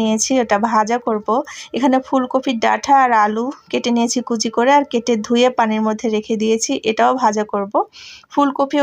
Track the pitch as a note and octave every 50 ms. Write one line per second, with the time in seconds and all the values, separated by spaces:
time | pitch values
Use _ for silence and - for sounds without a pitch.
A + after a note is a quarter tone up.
0 | A3 A3 A3 A3 - - C4 C4 A#3+ - G#3+ G3+ G#3+ A3+ A3+ A3 A3 G#3 A#3+ B3
1 | A#3+ B3 A3 G#3+ G#3 - G#3+ C4 D4 - - - - - - A#3+ C4 C#4+ B3+ C4
2 | C4 - - C4+ B3+ B3 - C4 C4 C#4 B3 A3+ G#3+ A3+ G#3+ G#3+ - - C#4 C4+
3 | C4 B3 A#3 A3 G#3 G#3 G#3+ A3 A#3 C4 D4 - _ - - B3 A#3+ B3 A#3+ A#3
4 | A#3 A#3+ - B3+ A#3+ - A#3+ A3+ - A#3 A3 - A#3 C4 C#4 C#4+ C#4+ C#4 - A#3
5 | A#3 - A#3+ G#3+ G#3+ - A#3+ A#3+ B3 B3+ B3 - A#3 A3 G#3+ G#3+ A3 A3 A3 G#3+
6 | - A#3 G#3+ G#3+ G#3+ - A3+ G#3+ A3 A3 A3 A3+ A3+ - C#4 - - G#3+ A3 A3
7 | A3+ B3 B3+ C4 - A3 G#3 G#3+ G#3+ G#3+ - G3+ G3+ G3+ - E4 G#4+ - - -
8 | - - - - - _ - - C#4+ C#4 C#4 - C#4 C#4 D4 D4